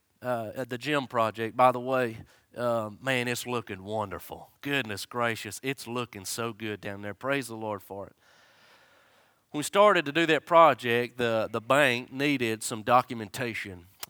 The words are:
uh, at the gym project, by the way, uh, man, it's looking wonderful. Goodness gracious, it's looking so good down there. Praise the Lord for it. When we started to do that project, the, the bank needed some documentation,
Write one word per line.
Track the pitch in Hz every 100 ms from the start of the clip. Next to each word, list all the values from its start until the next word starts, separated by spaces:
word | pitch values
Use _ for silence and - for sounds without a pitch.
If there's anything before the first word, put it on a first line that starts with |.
| _ _
uh, | 123 120 107 -
at | 123
the | 123
gym | 127 147 123
project, | 120 113 104 113 123
by | 127
the | 123
way, | 123 131 120 113 - _ _ -
uh, | 120 117 107 101
man, | 131 127 123
it's | 120 120
looking | 120 - 92
wonderful. | 95 107 101 85 - 82 - _
Goodness | 139 139 110 98 -
gracious, | 123 117 110 107 -
it's | 135 139 113
looking | 123 120 101
so | 92 - 117
good | 104 110 101
down | 104 101
there. | 104
Praise | 98 131 139 117
the | 113
Lord | 110 101
for | - 98 95
it. | _ _ _ _ _ _ _ _ _ _ _ _ _ _
When | 147
we |
started | 143 202 208 180 143
to |
do | 151 165
that | 151 -
project, | 165 160 120 120 117 120 123
the, | 120 110 98
the | 110
bank | 110 139 139 120 123
needed | 131 147 135 117 110
some | - 113
documentation, | 104 123 - 117 104 - 123 104 101 90 90 _